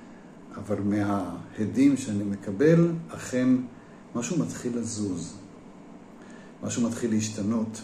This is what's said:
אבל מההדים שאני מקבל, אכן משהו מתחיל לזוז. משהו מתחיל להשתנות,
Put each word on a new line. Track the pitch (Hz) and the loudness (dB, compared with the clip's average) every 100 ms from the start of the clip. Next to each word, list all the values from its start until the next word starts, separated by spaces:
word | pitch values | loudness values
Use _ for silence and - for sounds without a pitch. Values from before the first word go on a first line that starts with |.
| - - - - - - | -20 -20 -20 -20 -16 -12
אבל | 104 98 | -4 -2
מההדים | 104 104 101 101 87 - - - 101 113 143 131 | 0 2 2 0 -4 -8 -10 -4 0 4 6 4
שאני | - 101 | 0 -2
מקבל, | 101 98 - 98 151 165 170 165 - | -2 -4 -6 4 6 8 6 0 -8
אכן | 107 - 127 127 127 123 - - - - 120 | -12 -4 0 4 4 0 -12 -20 -20 -8 -6
משהו | 117 170 | -2 -2
מתחיל | 123 - 123 120 | -2 -4 -6 -4
לזוז. | 104 104 101 87 - - - - - - - - - - - - - - | -4 -4 -4 -4 -8 -12 -18 -20 -20 -20 -20 -20 -20 -20 -20 -20 -20 -12
משהו | 101 123 117 | -6 -2 -2
מתחיל | - 113 | -2 0
להשתנות, | 107 107 - 101 117 110 - | 0 0 -2 -2 0 -2 -6